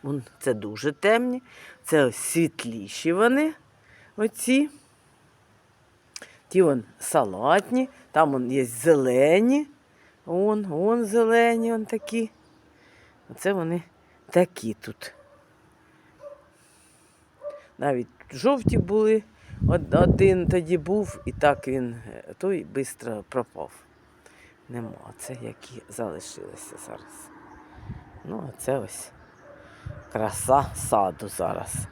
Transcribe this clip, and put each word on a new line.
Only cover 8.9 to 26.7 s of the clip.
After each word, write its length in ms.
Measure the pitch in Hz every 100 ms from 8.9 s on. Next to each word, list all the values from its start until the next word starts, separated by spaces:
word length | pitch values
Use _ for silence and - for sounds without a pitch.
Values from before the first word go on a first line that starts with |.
| 151 127 123 143 180 233 277 294 - _ _ _ _ -
Вон, 400 | 170 208 214 196
вон 380 | 151 196 240
зелені, 680 | 220 226 220 233 233 233 226
вон 120 | 226
такі. 460 | 214 220 - 233 220 _ _ _ _ _ _ _ _ _ _
Оце 220 | - 190
вони 300 | 196 165 175 - _ _ _ -
такі 440 | 175 180 - 113
тут. 400 | 107 - - - - _ _ _ _ _ _ _ _ _ _ 571 571 _ _ _ _ _ _ _ _ _ _ 587 587 - -
Навіть 300 | 143 127 113 _ -
жовті 460 | 135 240 277 214 240
були. 440 | 175 208 214 220 - _ - - -
Од-, 260 | 170 -
один 520 | 160 175 175 196 185 170
тоді 320 | 180 160 175
був, 420 | 151 208 196 - -
і 60 |
так 360 | - 147 143 -
він, 260 | 131 123
е, 400 | 117 110 110 - -
той 260 | 190 180
бистро 600 | - 135 131 - 120 107 95
пропав. 420 | 131 117 - 71 - _ _ _ _ - _ - _ _
Нема. 220 | 123 113 - - 113
Це 180 | - 127
які 400 | 113 - - 120 -
залишилися 880 | 104 110 80 - - 50 50 -